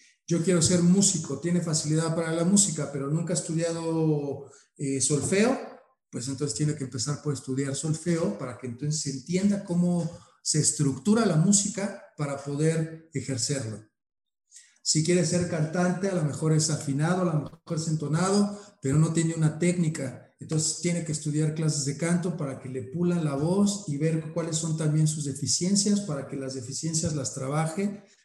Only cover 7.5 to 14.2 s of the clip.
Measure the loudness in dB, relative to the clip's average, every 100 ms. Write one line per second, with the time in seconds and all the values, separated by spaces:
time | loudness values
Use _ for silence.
7.5 | -4 -2 -2 -2 -2 0 0 0 -2 -8
8.5 | -10 -10 -6 -4 -4 -4 -6 -4 2 2
9.5 | 2 0 2 2 2 -2 -6 -18 _ -2
10.5 | 2 2 2 0 2 4 4 4 4 6
11.5 | 4 2 -2 -6 -8 -14 -6 -4 -4 -6
12.5 | 0 2 2 -2 -6 -10 -8 -4 -4 -2
13.5 | -4 -6 -10 -14 _ _ _